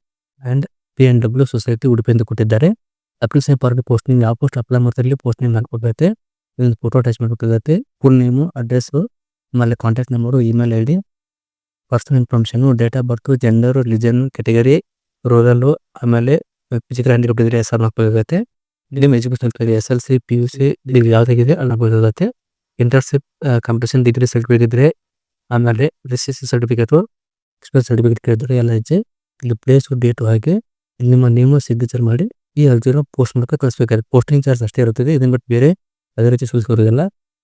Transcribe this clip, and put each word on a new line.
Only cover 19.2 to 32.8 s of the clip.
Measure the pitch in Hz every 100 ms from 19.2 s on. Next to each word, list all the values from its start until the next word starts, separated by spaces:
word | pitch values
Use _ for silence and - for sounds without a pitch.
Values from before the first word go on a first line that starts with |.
| 120 127 123
ಸರ್ಟಿಫಿಕೇಟ್ | - 117 113
ಎಸ್ | -
ಎಲ್ | 123
ಸಿ, | - 131
ಪಿ | - 120
ಯು | 120
ಸಿ, | 135 135 - 135
ಡಿಗ್ರಿ | 127 117
ಯಾವ್ದಾಗಿದೆ | 113 120 120 120
ಅಲ್ಲಿ | 170 131
ಹಾಕ್ಬೇಕಾಗತ್ತೆ. | 113 113 113 110 - 202 - _ _ _ -
ಇಂಟರ್ನ್‌ಶಿಪ್, | 120 135 - 139 - - 143
ಆ, | 120
ಕಂಪ್ಲೀಷನ್ | - 117 120 131 120
ಡಿಗ್ರಿ | 120 123
ಸರ್ಟಿಫಿಕೇಟ್ | 120 117 120
ಇದ್ರೆ, | 117 120 143 - _ _ _ _ -
ಆಮೇಲೆ | 120 120 113 147 - 131
ಡಿ | 123
ಸಿ | -
ಸಿ | 135 127
ಸರ್ಟಿಫಿಕೇಟು, | 120 117 120 117 151 220 _ _ _ _ _
ಎಕ್ಸ್‌ಪೈರಿ | - 139 120
ಸರ್ಟಿಫಿಕೇಟ್ | 117 117 117
ಕೇಳಿದ್ರೆ | - 113 127 127
ಎಲ್ಲ | 117
ಹೆಜ್ಜೆ | 113 113 170 226 _ _ _
ಇಲ್ಲಿ | 120 110
ಪ್ಲೇಸು, | - 135 - 131
ಡೇಟು | 120 117 110
ಹಾಗೆ | 113 127 196 - _ _ -
ಇಲ್ಲಿ | 123
ನಿಮ್ಮ | 127 123
ನೇಮು | 117 127 143
ಸಿಗ್ನೇಚರ್ | - 117 120 123
ಮಾಡಿ | 117 120 208 - _ -
ಈ | 147
ಅರ್ಜಿನ | 120